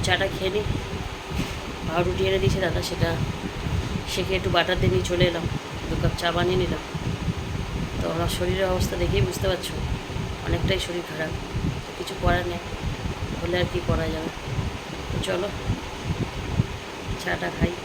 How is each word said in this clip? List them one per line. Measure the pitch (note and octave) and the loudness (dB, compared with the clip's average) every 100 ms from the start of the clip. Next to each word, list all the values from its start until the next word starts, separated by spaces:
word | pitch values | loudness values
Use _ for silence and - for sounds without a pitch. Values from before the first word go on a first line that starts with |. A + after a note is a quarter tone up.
| - | 4
চাটা | F3+ G3 - | 2 2 2
খেয়ে | F#3+ G3+ | 0 2
নিই, | G#3 - - - - - - - - - - - - | 0 0 -2 -4 -6 -8 -4 -2 -2 -4 -6 -4 0
পাউরুটি | D#3+ F3 F3+ F#3+ | 2 2 4 4
এনে | F#3+ | 6
দিয়েছে | F#3 F#3 F3+ | 4 4 2
দাদা, | E3+ F3 | 2 0
সেটা | E3+ E3+ E3 D3 - - - - - - - - | 2 2 2 0 -2 -4 -4 0 0 0 -2 -2
সেঁকে | - F3+ F#3+ | -2 2 2
একটু | F#3 F3 | 2 2
বাটার | E3+ F3+ | 2 4
দিয়ে | F#3 | 4
নিয়ে | F#3 F3+ | 4 2
চলে | F3 F3+ | 4 4
এলাম, | E3+ E3 - - - - | 2 -2 -4 -6 -8 -2
দু | D#3+ | 2
কাপ | E3+ - | 2 2
চা | F3 E3+ | 0 2
বানিয়ে | F3 F#3 | 4 4
নিলাম। | E3+ E3+ - - - - - - - - - - - - | 2 0 -4 -4 -2 -2 -2 -2 -2 -4 -2 -2 -2 0
তো | E3+ E3 | 0 2
আমার | E3+ - | 0 2
শরীরের | F3+ F3+ F#3+ | 2 2 4
অবস্থা | F#3 - F3+ | 4 2 2
দেখেই | F3 F#3+ G3+ | 2 4 4
বুঝতে | F3+ F#3+ | 2 2
পারছো, | F3+ F3+ - - - - - - - - | 2 -2 -4 -2 -2 -4 -4 -4 -4 0
অনেকটাই | E3 F3 F#3+ - | 2 4 2 0
শরীর | F3 E3+ | -4 -4
খারাপ, | D#3 D#3+ E3 - - - - | -4 -4 -4 -4 -2 0 -2
তো | - - | -6 -8
কিছু | F3+ F#3+ | -6 0
করার | F3+ F3 F3 | 2 2 2
নেই, | F3 - - - - - - - - | -4 -4 -4 -4 -4 -4 -4 -4 -4
হলে | E3+ F3+ | 0 2
আর | F3 | 2
কি | F3 - | 0 0
করা | D#3+ D#3+ | 2 2
যাবে। | D#3+ E3 - - - - - - - - | -2 -4 -6 -4 -2 -2 -4 -8 -8 -4
তো | - - | -2 0
চলো | F3+ G3+ - - - - - - - - - - - - - - - - F#3 | 0 0 -2 -2 -2 -4 -6 -4 -2 -2 -4 -4 -2 -2 -4 -8 -10 -6 -4
চাটা | F3+ E3+ F3 D3 | -2 -2 -2 2
খাই। | E3+ F3+ | 2 0